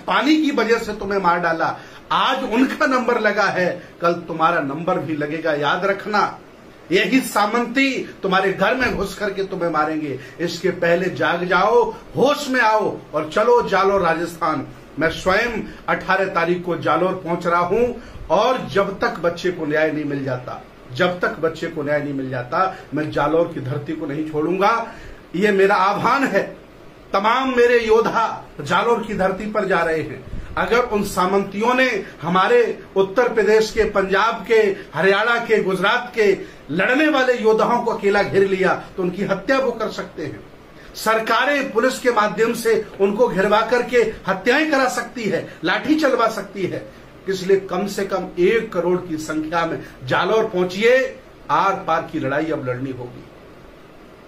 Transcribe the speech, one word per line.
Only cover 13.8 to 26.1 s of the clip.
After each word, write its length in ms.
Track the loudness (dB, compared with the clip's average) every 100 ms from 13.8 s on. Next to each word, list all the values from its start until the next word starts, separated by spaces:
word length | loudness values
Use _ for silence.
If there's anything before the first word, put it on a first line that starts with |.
| 4 2
राजस्थान। 640 | 2 0 -4 -2 -2 -2 -6 -14 -14 -2
मैं 100 | -2
स्वयं 500 | 0 0 0 0 -4 -8 -10 -4
अठारह 400 | -4 0 0 0
तारीख 300 | 0 0 0
को 120 | -2 -2
जालौर 360 | 0 2 0 -2
पहुंच 220 | -4 -2 0
रहा 140 | 2
हूं 260 | 2 0 0 -2 -14 -16 0
और 340 | 2 2 0 0
जब 320 | 0 -2 -2
तक 180 | -4 -2
बच्चे 300 | -2 -2 -4
को 160 | -4 -2
न्याय 240 | 0 0
नहीं 120 | 0
मिल 200 | -4 -4
जाता, 380 | -4 -6 -8 -12 -16 -20 -12
जब 260 | 0 0 0
तक 180 | -4 -2
बच्चे 260 | -4 -4 -6
को 160 | -6
न्याय 200 | -2 -2
नहीं 120 | -2
मिल 160 | -6 -6
जाता, 460 | -8 -4 -2 -2 -4 -8
मैं 160 | -6 -4
जालौर 400 | -2 2 2 0
की 60 | -4
धरती 300 | -6 -6 -6
को 140 | -8 -6
नहीं 240 | -6 -4
छोड़ूंगा। 560 | -4 -2 2 2 0 -4 -12 -18 -18 -10 0
ये 160 | 2
मेरा 220 | 4 4 4
आह्वान 480 | 2 2 0